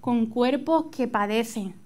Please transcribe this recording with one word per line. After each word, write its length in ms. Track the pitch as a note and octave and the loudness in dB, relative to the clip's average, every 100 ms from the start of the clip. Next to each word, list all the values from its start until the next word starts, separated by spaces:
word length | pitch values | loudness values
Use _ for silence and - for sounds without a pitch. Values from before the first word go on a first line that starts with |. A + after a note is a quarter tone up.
con 260 | - A#3+ A3+ | 0 0 0
cuerpos 580 | A#3 B3 C#4 C#4+ D#4+ D#4 | 2 2 2 2 2 2
que 160 | - A#3+ | -4 -2
padecen. 640 | A3 G3+ A3 A3+ A3+ F#3+ F3+ | 0 0 0 -2 -6 -8 -10